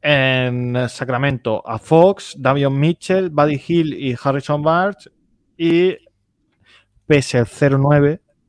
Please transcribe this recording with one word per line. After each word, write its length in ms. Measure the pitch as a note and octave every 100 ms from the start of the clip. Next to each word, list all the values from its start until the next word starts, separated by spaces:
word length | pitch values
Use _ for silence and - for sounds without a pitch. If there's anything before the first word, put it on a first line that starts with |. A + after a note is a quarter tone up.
en 840 | D3 C#3+ C3 B2+ B2+ B2 B2 B2 B2
Sacramento 760 | - B2+ B2 C#3 C3 - A2 -
a 100 | A2+
Fox, 560 | - D#3+ F3+ G3 - F3
Davion 400 | B2+ C#3 C#3 C#3
Mitchell, 500 | D3+ F3 - F#3+ F#3
Buddy 320 | D3 D3 C#3+ -
Hield 280 | E3+ D#3
y 220 | G2+ C3+ A#2+
Harrison 400 | C#3 C#3 - D3
Barnes. 480 | D3+ E3 F#3+ G3 - _ _ _ _ _
Y 380 | E3+ E3 F#3 - _ _ _ _ _ _ _ _ _ _ _
pese 300 | D3 C3 B2+
al 100 | A#2
cero 300 | - C#3+ C3+
nueve, 440 | C#3 D3 C#3+ D#3+ _ _